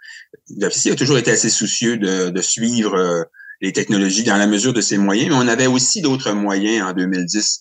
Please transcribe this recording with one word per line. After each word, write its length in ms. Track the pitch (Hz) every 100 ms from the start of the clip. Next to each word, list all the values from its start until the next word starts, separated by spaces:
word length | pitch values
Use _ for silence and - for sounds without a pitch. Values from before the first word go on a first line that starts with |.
| - - - - -
Graphici 400 | - 110 - -
a 60 | 82
toujours 220 | 131 131
été 120 | 120
assez 200 | 110 117
soucieux 480 | - 104 - 117 113
de, 320 | 98 92 90
de 120 | 92
suivre, 540 | - - 117 120 107 95
euh, 280 | 90 85 82 - - -
les 120 | 95
technologies 500 | 92 98 101 98 101
dans 140 | 117 101
la 100 | 104
mesure 260 | 104 127
de 80 | 120
ses 160 | 98 104
moyens, 320 | 101 101 175
mais 60 | 135
on 120 | 123
avait 200 | 117 131
aussi 340 | 127 127 214
d'autres 300 | 151 131 117
moyens 560 | 104 101 98 107 113 92
en 60 |
deux 140 | 92 92
mille 180 | 92 90
dix, 340 | 104 - -